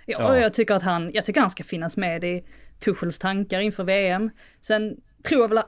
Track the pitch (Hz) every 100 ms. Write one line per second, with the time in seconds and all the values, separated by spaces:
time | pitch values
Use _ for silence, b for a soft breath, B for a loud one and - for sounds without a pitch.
0 | - 247 233 254 220 214 220 196 185 170
1 | 165 214 - 196 196 - - 175 170 -
2 | 180 165 175 175 b b b - - 180
3 | 175 - 190 196 196 190 208 196 185 196
4 | 190 185 220 b b b - 214 214 -
5 | _ _ - 294 226 226